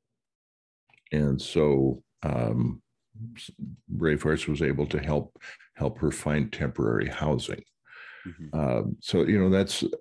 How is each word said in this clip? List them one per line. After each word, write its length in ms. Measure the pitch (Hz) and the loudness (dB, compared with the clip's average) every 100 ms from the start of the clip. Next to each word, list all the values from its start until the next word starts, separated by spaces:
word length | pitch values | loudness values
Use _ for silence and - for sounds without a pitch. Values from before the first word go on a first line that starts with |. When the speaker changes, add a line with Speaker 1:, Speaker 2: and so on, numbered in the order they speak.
| _ _ _ _ _ _ _ _ _ _ _ | _ _ _ _ _ _ _ _ _ _ _
Speaker 1:
And 320 | 76 73 67 | 2 2 0
so, 640 | - - 76 69 67 65 - _ | 0 2 4 6 2 0 -8 _
um, 580 | 78 65 57 60 60 62 _ _ _ 110 113 117 | -4 0 0 0 0 -2 _ _ _ -16 -16 -14
s-, 140 | - - - - - | -20 -14 -14 -14 -8
Brave 340 | 87 80 73 | -2 0 2
Hearts 240 | 76 78 - | 2 0 0
was 160 | 73 | 0
able 240 | 76 71 73 | 0 0 0
to 140 | 76 | -2
help, 380 | 71 73 - - - - - | 0 0 -2 -10 -20 -20 -20
help 240 | - 71 - | -4 -4 0
her 120 | 76 | -2
find 420 | 71 76 76 69 | -2 -2 0 -2
temporary 560 | - 71 - 55 55 69 | -2 -4 0 0 0 -2
housing. 540 | - 76 67 - - - _ _ - - - 90 | -2 0 0 -2 -10 -14 _ _ -20 -20 -18 -18
Speaker 2:
Mm-hmm. 320 | 85 80 80 | -16 -8 -2
Speaker 1:
Um, 380 | 69 60 - - | 0 0 -2 -6
so, 220 | - 92 | 0 2
you 160 | 71 104 | 4 4
know, 100 | 92 | 4
that's, 320 | 95 95 - - - | 4 2 -2 -4 -4